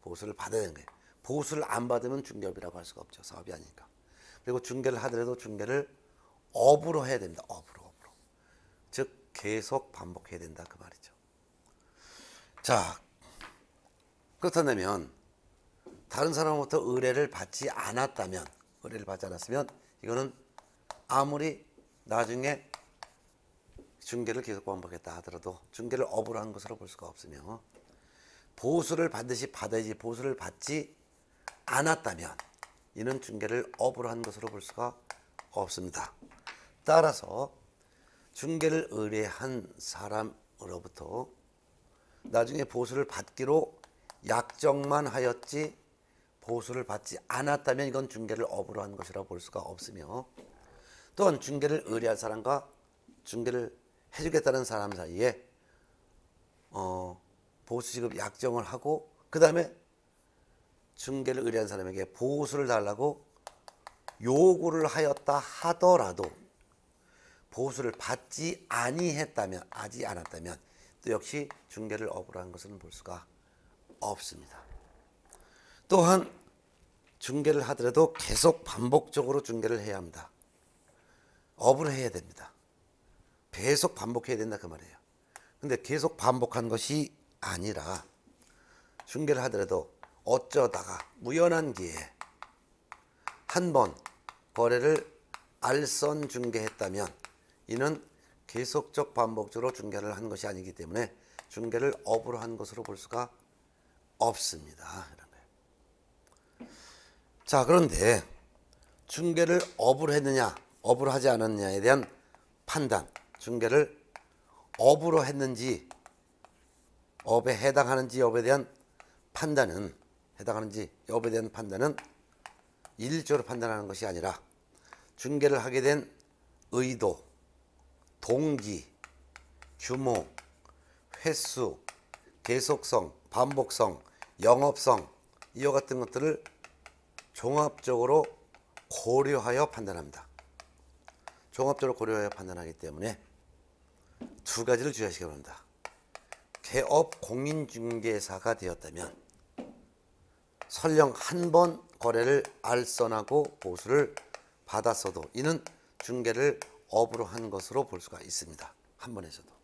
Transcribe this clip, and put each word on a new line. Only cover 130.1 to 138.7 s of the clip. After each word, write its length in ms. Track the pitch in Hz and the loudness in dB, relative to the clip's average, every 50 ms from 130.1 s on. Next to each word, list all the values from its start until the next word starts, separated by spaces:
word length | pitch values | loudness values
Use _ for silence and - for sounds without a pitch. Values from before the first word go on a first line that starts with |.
| 120 98 78 - - - - _ _ _ _ - - _ _ _ _ _ _ _ - - - | 0 0 -2 -6 -14 -20 -20 _ _ _ _ -20 -20 _ _ _ _ _ _ _ -20 -4 -2
횟수, 540 | 160 156 - - - - - 123 98 71 - - - - _ _ _ - - _ - _ _ _ | -2 0 0 -2 -4 -2 -2 -2 -2 -2 -6 -14 -16 -16 _ _ _ -20 -20 _ -20 _ _ _
계속성, 680 | - 117 131 - - 151 139 - - - 113 92 78 - - _ - | 0 2 2 4 2 0 0 0 2 2 2 2 2 -10 -18 _ -6
반복성, 720 | - 107 127 135 139 135 127 - - - 117 101 87 - - - _ _ - - _ - | 2 2 2 2 4 0 0 0 4 2 2 2 2 -4 -14 -20 _ _ -20 -20 _ 2
영업성, 680 | - 113 120 127 139 143 139 - - 135 123 104 80 - - _ _ _ _ _ - - _ | 8 8 8 8 8 2 2 2 4 4 4 4 2 -6 -18 _ _ _ _ _ -20 -20 _
이와 180 | 117 131 143 | 0 0 4
같은 280 | 135 139 135 - 131 127 | 4 2 2 2 -4 -4
것들을 440 | 123 - - 127 139 156 151 - - - - _ _ - _ _ _ - _ _ _ _ _ - - _ _ | -4 -4 -4 -2 0 0 0 -2 -6 -14 -20 _ _ -20 _ _ _ -20 _ _ _ _ _ -20 -20 _ _
종합적으로 920 | - - 120 139 151 151 147 - - - - 127 117 120 127 143 156 151 - - - - _ _ - _ _ | -6 -2 0 2 4 2 2 0 -4 -2 0 2 2 4 6 6 6 6 4 -4 -16 -20 _ _ -20 _ _